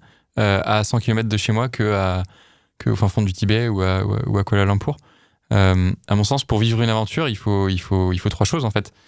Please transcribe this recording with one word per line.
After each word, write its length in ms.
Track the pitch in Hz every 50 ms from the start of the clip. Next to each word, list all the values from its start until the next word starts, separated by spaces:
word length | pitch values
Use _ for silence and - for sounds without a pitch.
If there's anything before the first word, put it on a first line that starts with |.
| - _ _ _ _ _ _
euh, 240 | - 107 101 98 98 -
à 200 | - 107 107 104
cent 160 | - - 117
kilomètres 300 | - - 110 110 113 110
de 80 | 110
chez 140 | 101 - -
moi 160 | 107 110 123
que 260 | 127 120 - 107 107 104
à, 280 | 98 95 92 92 92 90 - - - _ _ _ _ _ _ _
que 140 | - - 117
au 40 | 104
fin 140 | 95 104 95
fond 140 | - 110 104
du 100 | 95 92
Tibet 360 | - - 101 107 113 120 117
ou 120 | 104 95
à, 240 | 92 92 95 95 98
ou 80 | 101 101
à, 160 | 104 - -
ou 80 | 104
à 60 | 101 98
Kuala 220 | - 104 101 98
Lumpur. 320 | 98 101 98 - - 143 - _ _ _ _ _ _ _ _ _ -
Euh, 400 | 107 101 98 95 92 92 92 92 - - _
à 60 | - 101
mon 100 | 104 104
sens, 220 | - 139 135 -
pour 140 | - 117 104
vivre 200 | 113 113 113 113
une 80 | 120 113
aventure, 360 | 110 110 110 - - 160 165
il 100 | 135 107
faut, 320 | - - 107 101 98 98 95
il 100 | 95 92
faut, 340 | - - 95 92 92 92 90
il 60 | 90
faut 100 | - 104
trois 160 | - - -
choses 180 | - - 165 131
en 60 | 110
fait. 240 | - 104 98 - - _ _